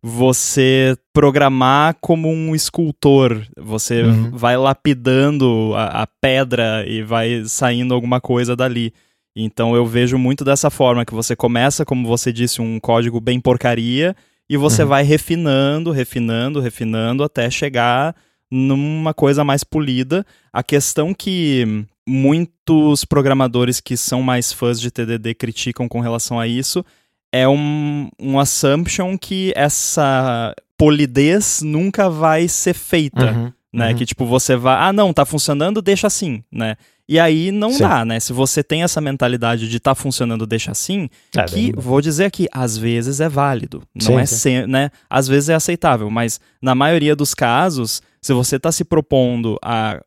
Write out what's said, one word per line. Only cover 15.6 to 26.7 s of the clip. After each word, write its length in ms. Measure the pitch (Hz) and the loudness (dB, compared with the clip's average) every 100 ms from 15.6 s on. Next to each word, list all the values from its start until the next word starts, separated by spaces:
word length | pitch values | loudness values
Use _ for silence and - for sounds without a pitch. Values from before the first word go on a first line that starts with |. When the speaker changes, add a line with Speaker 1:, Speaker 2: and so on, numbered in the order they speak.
| 139 147 165 | 2 0 -2
Speaker 1:
refinando, 680 | 143 123 - 117 113 123 147 | -2 -4 -2 -2 -2 -2 -4
refinando, 600 | 127 - 113 110 113 127 | -6 -4 -4 -2 -2 -2
até 280 | 147 - 120 | -2 -2 -4
chegar 680 | - 143 127 120 120 147 170 _ _ _ | -2 -4 0 0 2 -2 -6 _ _ _
numa 640 | 127 135 139 143 156 160 | -2 0 0 0 -2 -4
coisa 320 | 156 143 143 | 0 2 2
mais 180 | 147 139 | 2 0
polida. 600 | - 156 147 127 131 170 196 _ _ | -2 -4 -2 -2 0 -2 -4 _ _
A 120 | - | -8
questão 500 | 123 143 135 - 156 | 0 0 0 -2 -2
que 720 | 190 - 185 160 131 117 107 104 _ - | -4 -4 -2 0 2 0 -2 -8 _ -4
muitos 960 | 131 135 156 170 _ - 160 151 143 | 0 2 2 0 _ 0 4 4 2
programadores 760 | - 143 139 135 131 120 123 123 | 0 2 2 2 2 2 0 -2
que 160 | - | -4
são 280 | 123 - 127 | -6 -4 -2
mais 280 | 131 123 117 | 0 -2 -2
fãs 300 | - 120 120 | -2 -2 -2
de 100 | 120 | -4
T 140 | - | -6
D 140 | 113 117 | -6 -4
D 160 | 110 | -6
criticam 520 | 117 120 113 - 120 120 | -6 -8 -6 -8 -6 -6
com 140 | 120 | -4
relação 400 | 120 117 - 120 | -4 -4 -4 -4
a 80 | 117 | -4
isso 340 | 120 131 | -4 -4